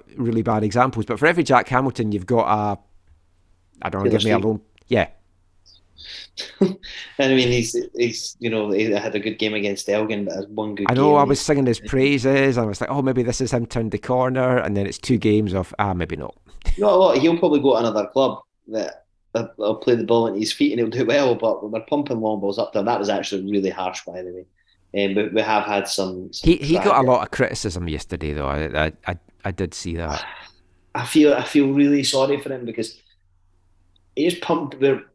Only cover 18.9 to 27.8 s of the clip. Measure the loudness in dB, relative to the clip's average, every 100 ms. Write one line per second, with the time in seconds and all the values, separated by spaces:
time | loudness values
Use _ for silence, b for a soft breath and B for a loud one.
18.9 | -10 _ _ _ -6 -6 -4 -4 -2 2
19.9 | 0 2 2 2 -2 -6 0 0 0 -2
20.9 | -2 0 2 2 2 0 -2 -6 -8 -4
21.9 | -4 -2 -4 -2 -2 -4 -4 -4 -2 -2
22.9 | -2 -2 -2 -4 -6 -2 -2 -2 -4 -6
23.9 | -8 -12 -12 -12 -14 -18 _ _ _ _
24.9 | -2 0 0 0 -2 0 0 0 -2 -2
25.9 | -4 -4 -6 -12 -2 2 2 2 2 4
26.9 | 4 4 2 0 -2 -2 -2 -6 -4